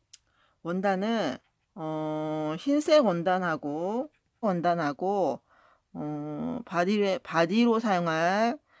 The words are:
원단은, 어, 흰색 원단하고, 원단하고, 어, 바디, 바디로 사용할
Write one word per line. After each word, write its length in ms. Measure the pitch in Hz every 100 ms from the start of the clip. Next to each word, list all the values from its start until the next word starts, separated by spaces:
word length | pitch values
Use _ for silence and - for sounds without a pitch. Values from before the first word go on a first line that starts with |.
| _ - _ _ _ _
원단은, 760 | 165 180 202 185 208 233 165 - _ _ _ -
어, 800 | 156 311 311 311 311 156 151 160
흰색 460 | - 285 302 302 233
원단하고, 1040 | 170 170 185 180 156 147 151 180 233 302 _ _ -
원단하고, 1000 | 220 180 175 170 147 139 185 202 160 123 _ _ _ _ _
어, 680 | - 151 151 151 151 160 160 -
바디, 540 | 175 175 208 202 185
바디로 560 | - 165 165 214 240 226
사용할 760 | 233 180 170 160 170 196 233 294 _ _